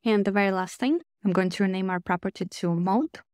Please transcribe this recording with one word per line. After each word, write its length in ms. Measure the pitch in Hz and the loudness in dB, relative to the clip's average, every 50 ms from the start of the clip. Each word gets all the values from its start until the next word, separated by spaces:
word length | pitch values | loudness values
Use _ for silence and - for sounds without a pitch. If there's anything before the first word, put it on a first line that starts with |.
| _ | _
And 220 | 226 214 202 196 | 2 2 4 2
the 60 | 202 | 2
very 180 | 196 208 202 196 | 2 2 2 2
last 280 | 190 185 185 180 - - | 0 0 -4 -6 -6 -4
thing, 220 | 247 262 320 339 - _ _ _ - | 0 0 0 0 -2 _ _ _ -2
I'm 80 | 202 | 0
going 160 | 175 190 190 185 | 2 2 2 0
to 140 | - - | 0 0
rename 260 | 202 190 185 185 185 190 | -2 0 0 -2 -2 -2
our 100 | 185 180 | -4 -4
property 460 | 175 - 180 180 - 196 - - 185 | -2 -4 -4 -2 -4 -8 -6 -6 -8
to 300 | 180 - - - 175 170 | -8 -8 -6 -2 -2 0
mode. 460 | 170 175 190 196 240 302 320 - - _ _ | 0 0 2 2 0 0 -2 -8 -16 _ _